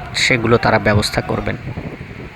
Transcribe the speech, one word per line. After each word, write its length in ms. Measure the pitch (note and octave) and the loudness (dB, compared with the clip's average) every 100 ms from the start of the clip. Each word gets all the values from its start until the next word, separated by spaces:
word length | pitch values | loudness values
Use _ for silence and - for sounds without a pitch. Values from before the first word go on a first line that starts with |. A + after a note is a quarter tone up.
| - - | 0 -2
সেগুলো 420 | - B2+ A2+ A#2 | 2 2 4 4
তারা 220 | G#2+ G#2+ | 4 4
ব্যবস্থা 420 | G#2 G#2 - - | 4 2 2 -2
করবেন। 340 | - A2 G#2+ A2 - - - - - - - | -2 -2 -2 -4 -6 -8 -8 -10 -14 -14 -14